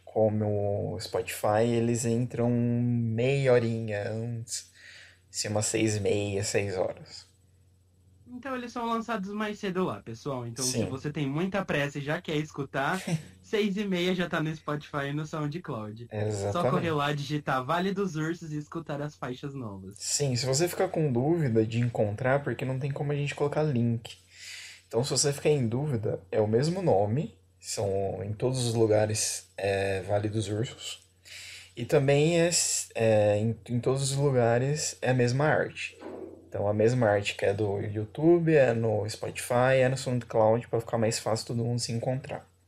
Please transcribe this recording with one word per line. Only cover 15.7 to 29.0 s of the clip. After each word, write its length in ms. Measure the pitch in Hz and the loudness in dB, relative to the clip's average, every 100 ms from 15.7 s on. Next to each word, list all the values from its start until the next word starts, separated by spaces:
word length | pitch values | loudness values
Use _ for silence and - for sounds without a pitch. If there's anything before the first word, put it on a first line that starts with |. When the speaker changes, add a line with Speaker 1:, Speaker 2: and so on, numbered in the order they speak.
| 120 107 110 120 | -8 -8 -10 -8
Speaker 1:
Exatamente. 400 | 107 107 101 101 | -4 -2 -2 -2
Speaker 2:
Só 160 | 104 123 | 0 0
correr 220 | - 165 | 0 0
lá, 220 | 151 143 | 0 0
digitar 500 | 147 143 147 156 131 | -2 -4 -6 -2 -2
Vale 280 | 127 170 190 | 0 0 0
dos 240 | 190 196 151 | -2 -4 -2
Ursos 360 | 156 175 160 | -4 -4 -6
e 60 | 151 | -8
escutar 440 | 147 165 160 156 | -8 -10 -8 -6
as 140 | 147 - | -6 -8
faixas 380 | 135 127 143 | -10 -8 -8
novas. 420 | 135 113 98 95 101 | -8 -10 -10 -14 -12
Speaker 1:
Sim, 380 | - - 143 120 | -4 -2 0 0
se 100 | 127 | 0
você 200 | 135 175 | 0 0
ficar 200 | - 185 | 0 -2
com 220 | 180 151 | 2 2
dúvida 540 | 120 139 170 139 113 110 | 2 2 2 2 2 2
de 140 | 113 | 2
encontrar, 640 | 120 117 104 107 127 139 | 0 2 0 0 0 0
porque 220 | 139 117 131 | 0 -4 -4
não 140 | 131 | -2
tem 120 | 139 | -4
como 200 | 139 143 | -4 -2
a 40 | 143 | -2
gente 200 | 143 - | -2 -2
colocar 260 | 147 151 | -2 0
link. 560 | 156 120 117 117 - - _ - - - - - _ | 2 2 2 0 -4 -18 _ -20 -16 -16 -16 -20 _
Então 160 | 113 | -2
se 80 | 143 | 0
você 200 | 135 143 | 0 0
ficar 180 | 139 160 | 0 2
em 180 | 147 117 | 2 2
dúvida, 520 | 120 151 120 104 - - | 0 0 -2 -2 -4 -2
é 100 | 117 | 0
o 60 | 107 | 4
mesmo 340 | 113 151 185 | 4 2 0
nome, 540 | 170 98 101 123 214 - _ _ | 2 4 4 0 -2 -8 _ _
são 600 | - - 98 98 98 95 | -10 -4 -2 -2 -2 -4
em 100 | 101 | -6
todos 320 | 107 127 131 120 | -2 -2 0 0
os 80 | |
lugares, 760 | 117 110 107 | 4 4 4